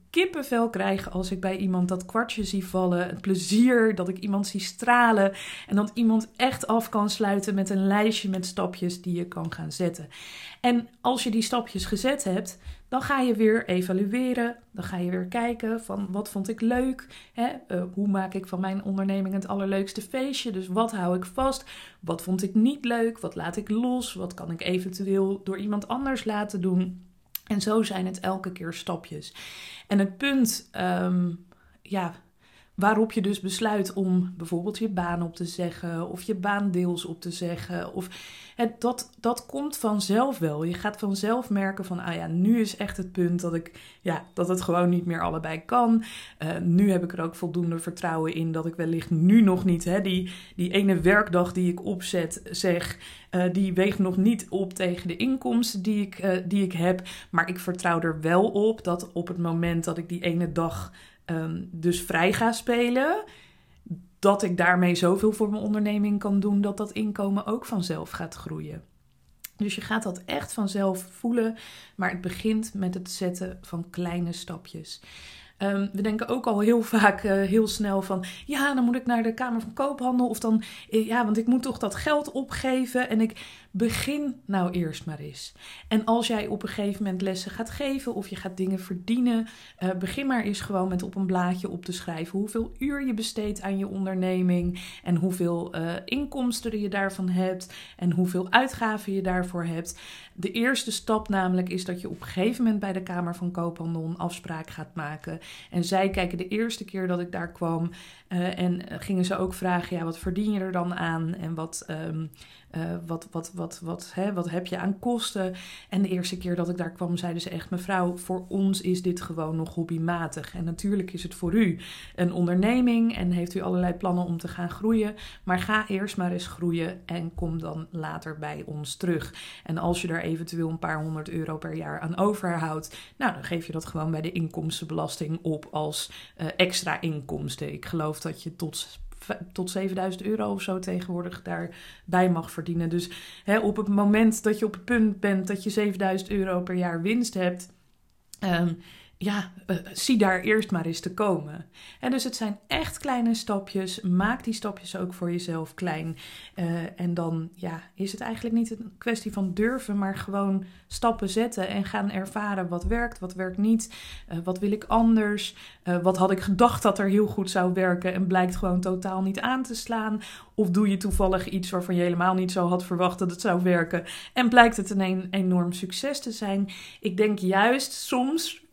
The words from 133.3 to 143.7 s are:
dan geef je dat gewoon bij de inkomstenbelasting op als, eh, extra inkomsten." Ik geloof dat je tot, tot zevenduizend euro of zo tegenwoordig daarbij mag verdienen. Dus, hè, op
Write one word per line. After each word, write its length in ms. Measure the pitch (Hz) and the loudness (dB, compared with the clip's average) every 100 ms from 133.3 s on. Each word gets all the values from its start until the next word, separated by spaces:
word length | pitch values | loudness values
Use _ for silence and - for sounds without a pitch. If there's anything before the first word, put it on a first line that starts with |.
dan 120 | 139 | -2
geef 220 | - 170 165 | -4 -4 -4
je 60 | |
dat 140 | 160 - | -8 -6
gewoon 240 | 160 160 | -4 -2
bij 100 | 156 | -2
de 120 | 165 | -2
inkomstenbelasting 1080 | 170 160 170 156 - 160 165 156 - 151 165 | -2 -4 -4 -4 -4 -4 -4 -4 -4 -4 -4
op 260 | 165 156 - | -2 -4 -4
als, 400 | 156 151 151 - - - - | -6 -4 -4 -8 -12 -18 -8
eh, 100 | 160 - | -4 0
extra 440 | 180 - 165 151 | 0 0 -2 -2
inkomsten." 720 | 165 151 135 147 147 - 143 | -2 -4 -6 -6 -6 -6 -8
Ik 140 | 147 - | -8 -6
geloof 360 | 165 151 151 | -4 -2 -4
dat 180 | 160 - | -8 -8
je 140 | 165 170 | -12 -8
tot, 420 | 160 - - - - - - 202 180 | -8 -8 -10 -12 -14 -10 -8 -8 -8
tot 180 | - 180 | -6 -4
zevenduizend 520 | 190 190 185 190 185 | -4 -2 -2 -2 -4
euro 300 | 196 214 208 | -4 -2 -2
of 100 | 196 | -4
zo 160 | - 185 | -4 -4
tegenwoordig 640 | 185 180 180 175 180 180 | -4 -4 -4 -6 -6 -10
daarbij 880 | 180 170 170 - - - - 180 185 | -8 -6 -8 -12 -20 -18 0 4 6
mag 200 | 165 165 | 4 -2
verdienen. 380 | - 165 170 165 | -6 -4 -2 0
Dus, 220 | 175 175 - - - | -2 -4 -8 -16 -6
hè, 140 | - 220 | 2 2
op 180 | 208 | 2